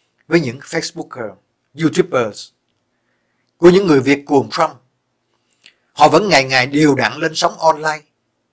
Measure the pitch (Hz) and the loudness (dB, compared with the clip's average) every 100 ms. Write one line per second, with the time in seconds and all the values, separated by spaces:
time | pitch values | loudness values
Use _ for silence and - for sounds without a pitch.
0 | _ _ _ 165 135 131 - 160 156 165 | _ _ _ -2 -2 -8 -10 -8 -8 -12
1 | 151 127 110 95 _ _ _ - 160 180 | -16 -14 -14 -14 _ _ _ -4 -2 0
2 | - 131 113 101 - _ _ _ _ _ | -2 -2 -4 -8 -18 _ _ _ _ _
3 | _ _ _ _ _ _ 170 185 196 143 | _ _ _ _ _ _ 4 4 2 0
4 | 127 143 - 143 113 113 - - _ _ | 2 -2 0 -2 -2 -4 -4 -6 _ _
5 | _ _ _ _ _ _ _ _ _ - | _ _ _ _ _ _ _ _ _ 2
6 | 147 151 208 147 131 131 123 147 151 127 | 4 4 2 0 2 0 0 2 2 2
7 | 110 135 160 156 170 - 160 151 156 156 | -2 -4 -6 -2 -4 0 0 0 -4 -8
8 | _ _ _ _ _ | _ _ _ _ _